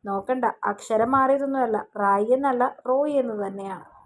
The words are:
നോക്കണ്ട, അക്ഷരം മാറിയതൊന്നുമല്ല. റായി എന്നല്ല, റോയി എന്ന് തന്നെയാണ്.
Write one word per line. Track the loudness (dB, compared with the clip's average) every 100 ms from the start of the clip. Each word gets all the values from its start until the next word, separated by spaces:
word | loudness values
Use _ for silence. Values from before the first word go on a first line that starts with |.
നോക്കണ്ട, | -4 -6 -2 -2 -2 -2
അക്ഷരം | -6 -6 -2 0 2
മാറിയതൊന്നുമല്ല. | 2 4 2 0 -2 0 -2 -4
റായി | -2 2 2 2
എന്നല്ല, | 2 2 2 0 -2
റോയി | -2 0 2
എന്ന് | 0 -2 -4
തന്നെയാണ്. | -6 -8 -10 -12 -14 -20